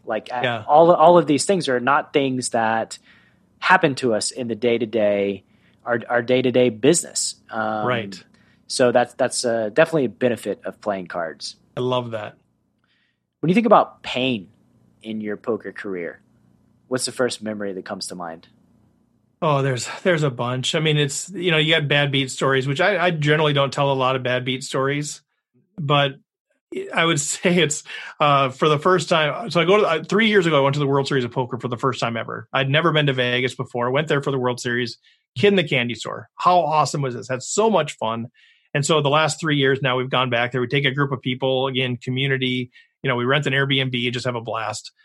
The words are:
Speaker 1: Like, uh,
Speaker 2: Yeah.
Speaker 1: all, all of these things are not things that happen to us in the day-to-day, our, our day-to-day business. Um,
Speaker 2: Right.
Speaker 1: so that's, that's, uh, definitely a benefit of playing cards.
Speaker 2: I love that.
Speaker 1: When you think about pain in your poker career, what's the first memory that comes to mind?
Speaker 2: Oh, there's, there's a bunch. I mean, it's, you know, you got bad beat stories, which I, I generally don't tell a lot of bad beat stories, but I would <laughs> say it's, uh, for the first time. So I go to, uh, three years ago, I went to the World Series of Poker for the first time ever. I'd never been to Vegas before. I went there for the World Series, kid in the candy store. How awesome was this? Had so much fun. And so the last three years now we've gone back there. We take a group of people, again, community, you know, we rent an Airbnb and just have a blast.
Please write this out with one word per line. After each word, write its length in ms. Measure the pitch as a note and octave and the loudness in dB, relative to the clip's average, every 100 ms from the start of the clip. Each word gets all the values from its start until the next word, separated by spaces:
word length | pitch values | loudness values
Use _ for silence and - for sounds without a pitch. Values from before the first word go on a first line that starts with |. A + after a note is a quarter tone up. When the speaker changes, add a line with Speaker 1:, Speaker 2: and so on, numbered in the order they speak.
Speaker 1:
Like, 240 | - A2 - | -8 -8 -6
uh, 80 | B2 | -4
Speaker 2:
Yeah. 220 | B2 A#2 G#2+ | -2 -4 4
Speaker 1:
all, 260 | D3 E3 | 6 8
all 260 | E3+ D#3 F3 | 8 8 8
of 80 | D3 | 6
these 180 | C#3+ - | 2 2
things 220 | G3 C#3+ | 0 0
are 120 | B2 | 0
not 320 | B2 D3 - | 2 0 2
things 380 | D3+ C3+ B2+ A#2+ | 0 0 -2 -4
that 480 | A#2+ A2 A2+ A2 - _ _ _ _ _ _ | -2 0 0 -4 -10 _ _ _ _ _ _
happen 360 | - F#3 E3+ C3 | 2 4 4 0
to 180 | B2+ | 0
us 160 | G#2+ - | 0 -2
in 160 | - A#2+ | -6 -6
the 60 | |
day-to-day, 880 | A2 A#2+ A#2 A#2 A2+ G#2 G2+ G2+ G2 - _ _ _ | -2 0 0 0 0 2 2 0 -4 -10 _ _ _
our, 160 | - A#2+ A2 | -4 -4 0
our 140 | A#2+ | -2
day-to-day 460 | A#2 B2+ B2+ B2 B2 | 2 2 2 4 2
business. 640 | A2 B2 E3+ - - - - - | 2 2 2 0 -6 -6 -8 -10
Um, 360 | A2+ G#2+ A2 A2 | -6 -4 -2 -2
Speaker 2:
Right. 380 | A#2+ G#2 F#2+ - _ _ _ - | -4 -6 -12 -20 _ _ _ -8
Speaker 1:
so 260 | - B2 | 2 4
that's, 220 | A#2+ A#2+ | 4 2
that's, 300 | - B2 - | 0 -2 -2
uh, 260 | B2 A2+ G#2+ | -2 -2 0
definitely 360 | G#2 D#3+ D#3+ B2 | 2 2 2 -2
a 40 | |
benefit 500 | G2 B2+ A2 G#2 F#2+ | 0 -2 -2 -4 -8
of 160 | - - | -10 -10
playing 260 | - G2 F2 | -6 -6 -6
cards. 480 | F2 E2 C#2+ - - _ - | -8 -8 -8 -16 -18 _ -6
Speaker 2:
I 40 | |
love 320 | B2+ B2+ A#2+ | -2 -2 -4
that. 240 | A2 G#2 - _ _ _ _ _ _ _ _ _ _ | -8 -12 -16 _ _ _ _ _ _ _ _ _ _
Speaker 1:
When 80 | D3+ | 0
you 60 | |
think 120 | F#3 A#3 | 2 6
about 360 | F#3 A2 - | 6 4 -4
pain 460 | - B2+ C3 A#2+ F2 _ _ _ _ _ | -8 -4 -2 -4 -8 _ _ _ _ _
in 180 | A2+ A2 | -12 -8
your 160 | G#2+ G2+ | -8 -8
poker 360 | - G#2+ G2+ | -4 -6 -6
career, 480 | F#2+ G#2+ F#2 E2 - _ _ _ _ _ _ - | -12 -10 -8 -8 -12 _ _ _ _ _ _ -6
what's 160 | B2+ - | -6 -4
the 60 | |
first 300 | - B2 - | -2 -2 -2
memory 300 | G#2+ G#2+ G2+ | -8 -8 -8
that 100 | F#2+ | -10
comes 220 | F2+ F#2+ - | -10 -10 -10
to 60 | |
mind? 340 | F2+ E2+ E2 - _ _ _ _ _ _ _ _ _ | -12 -12 -14 -18 _ _ _ _ _ _ _ _ _
Speaker 2:
Oh, 180 | E3 C#3+ | 0 2
there's, 260 | C3+ B2+ - - | 0 -2 -6 -4
there's 200 | G3 E3 | 0 2
a 80 | D3 | 0
bunch. 440 | B2 A#2+ B2+ B2+ | -2 -4 -4 -2
I 60 | E3 | 0
mean, 160 | D#3 D3 | 2 2
it's, 320 | C#3+ - - | 0 -4 -10
you 200 | F#3+ F3+ | -6 0
know, 80 | D#3+ | 0
you 160 | D#3 | 2
got 140 | D#3+ D3 | 2 2
bad 220 | C#3+ C#3+ | 0 2
beat 180 | C3+ C3+ | 0 -2
stories, 360 | - C#3+ C3+ C3 | -2 0 2 0
which 140 | C#3 | 0
I, 160 | F3+ G3 F3 | 2 2 0
I 40 | |
generally 420 | E3 D3 D3+ D#3 | 0 2 4 4
don't 200 | C#3+ C#3 | 2 0
tell 200 | C3 C#3+ | 0 0
a 20 | |
lot 220 | C3+ B2+ C3 | 2 0 0
of 60 | |
bad 220 | B2 B2+ | -2 -2
beat 200 | B2+ C3 | -2 -6
stories, 560 | - C#3+ C3+ C#3+ D3 - _ _ _ _ _ - | -4 -2 -2 -2 -6 -10 _ _ _ _ _ -8
but 360 | C#3+ D3 C#3 C3+ _ _ _ _ _ - - | 0 2 2 -2 _ _ _ _ _ -10 -6
I 100 | A#3+ | 0
would 160 | E3 D#3 | 2 0
<laughs> 0 | |
say 380 | - - F#3+ F3 | -2 -2 0 2
it's, 240 | D3+ - - - - - | 2 0 -10 -16 -12 0
uh, 280 | D3 C#3+ C3+ | 4 4 2
for 220 | B2 D#3+ | 0 2
the 80 | D3 | 2
first 320 | F#3 F#3 E3+ | 2 2 2
time. 400 | E3+ D3+ - A#3 | 0 0 -2 -4
So 100 | E3+ | 0
I 40 | E3 | 2
go 100 | G#3 | 4
to, 80 | F#3 | 2
uh, 180 | D#3+ | 0
three 240 | D3 G3 A3 | 0 2 4
years 180 | G#3 E3+ | 4 4
ago, 100 | D3 | 4
I 40 | |
went 140 | C#3 | 2
to 60 | C#3+ | 2
the 60 | C#3+ | 0
World 200 | C#3 C#3 | 0 0
Series 180 | C#3 | 0
of 60 | A#2+ | -2
Poker 280 | C3+ B2 A#2+ | -4 -6 -6
for 100 | B2 | -8
the 80 | A#2+ | -4
first 240 | C3+ C3 | -4 -2
time 160 | A#2+ A#2 | -4 -4
ever. 320 | A2+ A2+ A2+ | -8 -10 -6
I'd 160 | C3+ C3+ | -2 0
never 200 | D3 E3 | 2 2
been 140 | D#3 C#3+ | 2 2
to 60 | |
Vegas 420 | B2+ B2 B2 B2+ | 0 0 0 -2
before. 320 | - A#2+ B2 A#2+ | -4 -8 -4 -2
I 20 | |
went 180 | C3+ D3+ | 0 0
there 140 | D3 | -2
for 80 | C#3+ | 0
the 80 | C3+ | -2
World 220 | B2 B2 | -2 -4
Series, 360 | B2 A#2+ A#2+ - _ _ _ - | -4 -4 -4 -8 _ _ _ 0
kid 120 | G3+ | 4
in 80 | G3+ | 4
the 120 | D#3 | 2
candy 260 | C#3 A#2+ | 0 -2
store. 360 | A#2 - - - - | -4 -8 -10 -12 -2
How 240 | - F3+ | 2 4
awesome 420 | D#3 D#3 D3+ D#3+ | 4 2 2 0
was 120 | C3+ | -4
this? 140 | A#2+ A#2 | -4 -6
Had 140 | B2+ | -8
so 260 | - - A3+ | -4 0 2
much 240 | F#3+ D3 - | 2 0 -4
fun. 300 | A2 A#2 A#2 _ _ _ _ | -4 -4 -6 _ _ _ _
And 120 | C#3+ | -2
so 180 | C#3 D#3+ | 2 2
the 80 | D3 | 4
last 300 | D3 D#3 D3+ | 4 2 0
three 160 | E3 D3 | -2 0
years 260 | C3+ C3 | 2 2
now 160 | B2+ B2+ | 0 -2
we've 120 | B2+ | -2
gone 200 | C3 B2+ | 0 0
back 220 | A#2 A#2+ | 0 0
there. 80 | B2+ | -2
We 80 | B2 | -2
take 160 | C#3+ C#3 | 0 0
a 40 | |
group 220 | C3 C#3+ | 0 -2
of 80 | C3 | -4
people, 460 | C3 B2+ C3 C3 C3+ | -6 -4 -2 0 -2
again, 300 | B2+ C3 B2 | -2 -4 -4
community, 720 | - B2+ C#3 C3+ B2+ B2+ B2 _ _ _ | -6 -4 -2 -2 -2 -4 -6 _ _ _
you 60 | C#3 | -4
know, 80 | A#2+ | -2
we 80 | A#2+ | 0
rent 200 | C#3+ D3 | 0 0
an 60 | |
Airbnb 520 | C3+ C3+ C3+ C3 B2 B2 | 0 0 0 -2 -2 -4
and 60 | |
just 100 | A#2+ | -4
have 100 | B2+ A#2+ | -6 -6
a 40 | |
blast. 500 | A2+ A2 G#2+ G#2+ - - | -6 -6 -6 -8 -12 -20